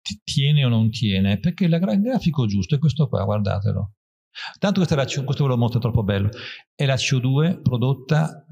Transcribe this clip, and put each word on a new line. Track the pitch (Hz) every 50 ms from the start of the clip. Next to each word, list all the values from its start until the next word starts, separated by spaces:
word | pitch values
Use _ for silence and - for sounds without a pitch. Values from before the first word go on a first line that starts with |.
| _
ti-, | - - - _
tiene | - - 143 139 143 151 147 139
o | 123
non | 117 113 110 113
tiene, | 110 - - 104 98 95 98 98 104 101
perché | - 170 180 - 196
la | 170 165 165
gra-, | 175 208 214
il | 196 202
grafico | 247 262 202 - 175 143 - 123
giusto | 107 101 101 92 - 151
è | 135
questo | 156 151 117 - 147 120
qua, | - 95 95
guardatelo. | 104 104 107 101 101 98 101 101 104 98 95 98 - - _ _ _ _ _ _ _ _ - - - - -
Tanto | - 202 196 190
questa | 180 156 165
è | 139
la | 131
C-, | - - 143 131
questo | 135 143 - 147
ve | 135
lo | 127
mostro, | 120 120 113 - 120
è | 110
troppo | 113 110 120 107
bello, | 95 101 98 101 101 - - - - - - - _ _
è | - 147
la | 135 135
C | 123 - - 135
O | 127
due | 117 131 131 143 156 170 185 -
prodotta | - - 123 117 117 131 139 - - - 156 151 156 156 - - - _